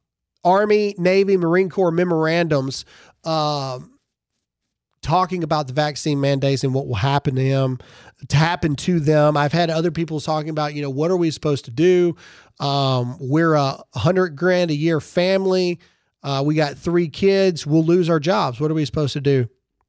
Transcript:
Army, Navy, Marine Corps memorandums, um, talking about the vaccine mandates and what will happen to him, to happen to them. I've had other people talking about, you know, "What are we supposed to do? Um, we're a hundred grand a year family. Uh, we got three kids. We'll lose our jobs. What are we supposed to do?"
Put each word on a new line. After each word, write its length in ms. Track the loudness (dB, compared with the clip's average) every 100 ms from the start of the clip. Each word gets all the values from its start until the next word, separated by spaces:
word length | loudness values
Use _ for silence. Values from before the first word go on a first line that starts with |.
| _ _ _ _
Army, 500 | 2 2 4 2 2 0
Navy, 400 | 2 2 4 2
Marine 320 | 2 2 0
Corps 220 | 0 0
memorandums, 920 | 2 0 0 0 0 2 0 -2 -8 -14 -20 -20 _
um, 680 | -6 -2 -2 -4 -6 -10 -14 _ _ _ _ _ _ _ _ _ _ _
talking 420 | -2 0 0 -4
about 240 | -2 -2 -2
the 40 |
vaccine 480 | -2 -2 -4 -4 -2
mandates 440 | 0 0 0 0
and 100 | -2
what 140 | -2 -2
will 80 | -2
happen 400 | 0 0 0 -2
to 60 |
him, 360 | 0 0 -2 -4 -12 -20 -20 _ -2
to 100 | 0
happen 380 | 2 0 -2
to 240 | -2 0 0
them. 380 | 2 4 4 2
I've 160 | 0
had 180 | 0 0
other 220 | 0 -2
people 280 | -4 -6 -6
talking 300 | -4 -4 -4
about, 240 | -4 -4
you 80 | -4
know, 80 | -6
"What 200 | -4 0
are 60 | 0
we 140 | 0
supposed 340 | -2 -2 -2 -4
to 40 |
do? 460 | 0 4 4 2 -2 -14 -20 _ _
Um, 560 | -2 0 0 0 -2 -6
we're 340 | -2 2 4
a 280 | 2 0 -4 -10
hundred 420 | -2 0 2 0 0
grand 340 | 0 2 0
a 60 | 0
year 240 | 0 -2
family. 760 | -2 -2 2 2 2 0 0 -4 _ _ _ _
Uh, 180 | -6 -2
we 120 | 0 0
got 200 | -2 -4
three 320 | -2 0 -2
kids. 560 | 0 2 4 2 0
We'll 200 | 0 2
lose 260 | 4 2 2
our 80 | 0
jobs. 400 | 0 -2 -2 -4
What 100 | -4
are 20 |
we 100 | -2
supposed 280 | -2 -2 -4
to 80 | -2
do?" 280 | 0 0 -2 _ _ _